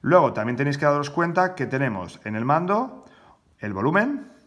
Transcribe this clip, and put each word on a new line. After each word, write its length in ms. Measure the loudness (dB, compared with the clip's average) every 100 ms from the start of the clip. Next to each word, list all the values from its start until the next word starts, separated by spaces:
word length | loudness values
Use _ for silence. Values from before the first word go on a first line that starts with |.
Luego 300 | 6 6 6
también 240 | 0 -4 0
tenéis 220 | 0 2
que 80 | 2
daros 240 | 2 -2
cuenta 440 | -2 0 2 0
que 120 | 0 -4
tenemos 540 | -2 -2 -4 -10 -12
en 120 | -8 -6
el 80 |
mando 600 | 0 0 2 -2 -2 -10 -20 -20 -20 _ _ _
el 160 | -8
volumen 580 | -2 0 2 0 -4 -10 -20